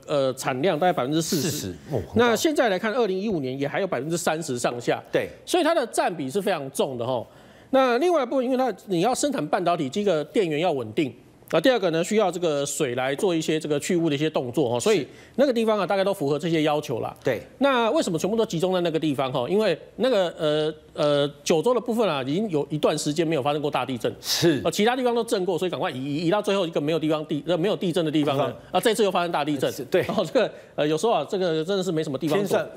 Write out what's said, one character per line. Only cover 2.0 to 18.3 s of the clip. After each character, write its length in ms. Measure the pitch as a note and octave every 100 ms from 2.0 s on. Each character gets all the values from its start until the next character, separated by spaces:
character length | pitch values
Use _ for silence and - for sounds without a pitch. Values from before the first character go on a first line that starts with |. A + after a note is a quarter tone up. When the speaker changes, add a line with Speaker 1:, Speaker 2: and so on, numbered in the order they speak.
Speaker 2:
高。 80 | F2+ G#3+
Speaker 1:
那 200 | A#3+ A3
现 200 | E4 D4+
在 140 | B3+
来 80 | F#3
看， 160 | A3
二 140 | A#3 A3
零 120 | F#3
一 80 | G#3
五 120 | F3+
年 200 | C3 C3+
也 80 | C#3
还 140 | D3+
有 60 | F#3+
百 120 | C#3+
分 80 | C#3+
之 80 | E3+
三 260 | F#3 D#3+
十 180 | E3 B2
上 200 | D#3+ A#2+
下。 240 | A#2+ B2+ -
Speaker 2:
对。 160 | D#3 G2+ -
Speaker 1:
所 160 | - F4+
以 40 |
它 100 | D#4
的 120 | E4+ A#3+
占 280 | - C#4 E3+
比 140 | C3+
是 100 | D#3+
非 120 | G3
常 180 | F3 C#3
重 300 | - F#3 B2+
的 60 | A#2
哈。 200 | B2+ G#2 - - - -
那 260 | C4 C4 A#3+
另 160 | E4+
外 80 | E4+
一 40 | B3
部 80 | C#4
分， 100 | B3
因 60 |
为 40 | B3+
它， 160 | B3+ F#3+ -
你 160 | F3+
要 120 | G3 C4
生 160 | C#4+
产 140 | G3+ D3+
半 140 | A3
导 140 | E3+ E3+
体， 140 | C3+
第 100 | E3+
一 60 | G3+
个 180 | D#3+ C#3+
电 220 | B3 F3+
源 120 | D3
要 120 | F3+
稳 220 | C#3+ A2
定。 200 | A2 C#3+ - - - -
那 60 | -
第 100 | F3+
二 80 | B3
个 120 | F#3
呢， 120 | D#3+
需 140 | F3 G#3+
要 160 | G3
这 80 | E3+
个 260 | F3 D3 C#3+
水 300 | - C#3+ A#2+
来 180 | C3
做 220 | C#3 G#3 E3+
一 60 |
些 180 | D#3+ D#3
这 80 | D3+
个 100 | D3
去 160 | -
污 160 | F3+ E3
的 60 | C#3+
一 20 |
些 120 | D#3
动 200 | D#3+ C3
作 160 | A#2+ C3
哈， 100 | A#2+
所 140 | D3+
以 120 | G#3 B2+ - - -
那 100 | C#4+
个 60 |
地 140 | A#3 A3+
方 120 | G#3+
啊， 80 | F3
大 120 | G3+
概 40 |
都 120 | F#3+
符 160 | G3 C#3
合 100 | D3
这 100 | E3
些 120 | E3
要 180 | D3+ D3+
求 220 | D3 A#2
啦。 120 | A#2 -
Speaker 2:
对。 200 | - A2 - -
Speaker 1:
那 340 | C#4 B3+ A3+
为 100 | D4+
什 80 | C4
么 80 | D#3+
全 120 |
部 80 | F#3